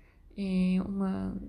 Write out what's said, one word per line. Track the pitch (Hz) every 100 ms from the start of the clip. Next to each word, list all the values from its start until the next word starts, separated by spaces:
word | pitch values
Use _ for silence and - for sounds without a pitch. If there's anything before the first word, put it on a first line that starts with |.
| - - - -
é, | 196 185 185 185
uma | 202 196 190 190 190 190